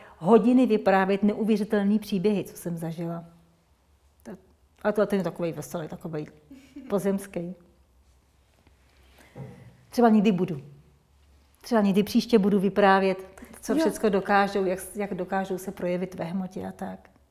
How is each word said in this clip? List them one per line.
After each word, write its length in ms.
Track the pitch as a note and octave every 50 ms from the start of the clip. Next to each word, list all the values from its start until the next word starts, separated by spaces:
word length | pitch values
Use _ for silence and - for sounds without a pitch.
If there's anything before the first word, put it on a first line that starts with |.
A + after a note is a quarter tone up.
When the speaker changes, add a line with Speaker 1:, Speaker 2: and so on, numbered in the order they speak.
| - - -
Speaker 1:
hodiny 480 | - D#3+ F3+ A#3 A3 F#3 A#3+ B3+ C4 B3+
vyprávět 580 | G#3+ G#3+ G#3+ - F#3+ G3 F#3+ F#3+ F#3 G3 G3 G#3
neuvěřitelný 760 | G3+ G#3 - A3 G3+ A3 G3 G#3+ - G#3+ G#3 G3 G3+ G#3+ G#3+
příběhy, 440 | G#3+ - G#3 F#3 F3 G#3+ G#3 F#3 -
co 140 | - -
jsem 200 | - - F3 E3+
zažila. 460 | E3 E3 E3 D#3+ E3+ E3+ E3+ E3+ E3+ E3 - - _ _ _ _ _ _ _ _ _ _ _ _ _ _ _ _ _ _
To, 80 | A3+ F#3+ - _ _ _ _ _ _ _ _ -
a 80 | G#3+
to, 140 | G#3 A3 G3+
ten 140 | G#3 G#3 G3
je 40 | E3+
takovej 280 | E3+ E3+ - F3 E3+
veselý, 360 | D3 D3+ C#3+ - - F3 D#3
takovej 400 | D#3+ F#3 - - E3 D#3+ D3+ D3+ - - - _ _ C#4 - - - _ D4 - -
pozemský. 680 | G3+ F#3+ F3+ G3 G3 G3 G3 - - F3 E3+ F3 F3+ - _ _ _ _ _ _ _ _ _ _ _ _ _ _ _ _ _ _ _ _ _ _ _ _ _ _ _ _ _ _ _ _ - _ _ - - - - - - - - _ _ _
Třeba 200 | - B3 A#3+ A3+
někdy 220 | A3 G#3+ F#3+ A3
budu. 300 | F#3 E3+ F#3 - D#3 C#3 - - - - _ _ _ _ _ _ _ _ _ _ _ _ _ _ _ _
Třeba 200 | - - A#3+ A3
někdy 220 | G3+ G3+ F3+ G#3 G3+
příště 360 | G#3 - A#3 - - A#3 G#3+
budu 200 | F#3+ G#3 G3+ G3
vyprávět, 580 | F#3 G3 F#3+ G#3 G3+ F#3+ F#3+ F#3+ F#3+ F#3+ F#3 - - - - - - - - -
co 120 | - - A3+
Speaker 2:
Jo. 60 | D4+
Speaker 1:
všecko 300 | D#4+ D#4 D4+ - - G#3+
dokážou, 560 | F#3+ F#3+ F#3 - G3+ G3 G3+ G3 G3 G3+ F#3+
jak, 140 | F3+ F#3 F#3 - - -
jak 180 | G#3 G3+ G3 F#3+
dokážou 440 | F3 F3+ F3+ G3 F#3+ F#3+ F#3 F#3
se 140 | F3+ F#3 G3+
projevit 440 | F#3+ - F#3 F3 F3+ F3+ F#3 F3+ F#3
ve 100 | F3+ F3
hmotě 420 | E3 F3 F#3+ F#3 F3+ - G3+ -
a 40 | F#3
tak. 380 | F#3+ - G3 - - - - _ _ _ _ _